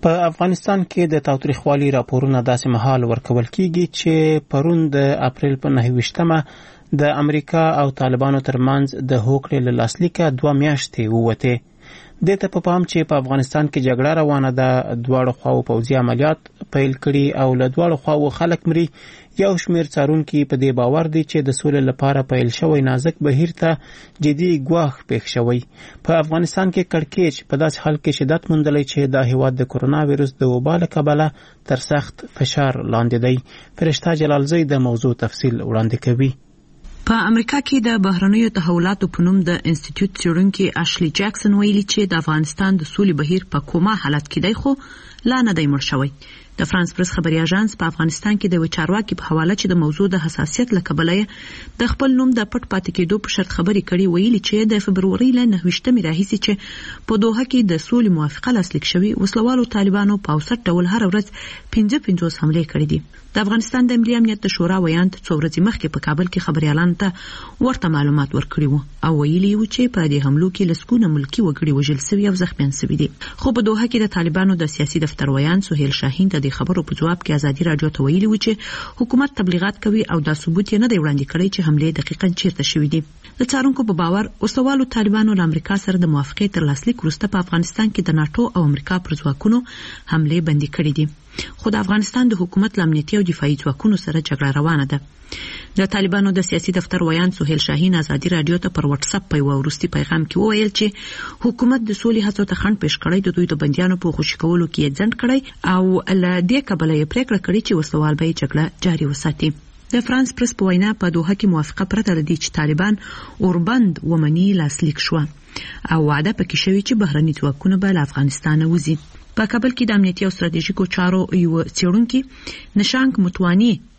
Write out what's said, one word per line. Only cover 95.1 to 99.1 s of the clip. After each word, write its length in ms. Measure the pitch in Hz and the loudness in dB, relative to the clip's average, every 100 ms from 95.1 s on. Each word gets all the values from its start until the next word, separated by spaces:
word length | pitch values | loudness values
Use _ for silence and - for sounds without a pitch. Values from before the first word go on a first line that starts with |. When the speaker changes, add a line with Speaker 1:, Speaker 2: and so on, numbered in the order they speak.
| - - - - - - - | -20 -18 -16 -14 -16 -6 -2
Speaker 2:
د 100 | 190 | 0
طالبانو 400 | 208 190 196 196 190 | 0 0 2 2 2
د 80 | 180 | 0
سیاسي 220 | 170 180 180 | -2 -2 -4
دفتر 260 | - 185 | -2 -2
ویاند 340 | 170 165 180 180 | 0 2 0 0
سهیل 240 | 151 156 - | -2 0 0
شاهین 300 | 147 185 175 | 0 2 2
ازادي 280 | 151 143 175 | 0 -2 0
راډیو 280 | 175 151 175 180 | 0 0 0 -2
ته 40 | - | -2
پر 100 | 147 | -2
واتس 240 | 143 - | -2 -2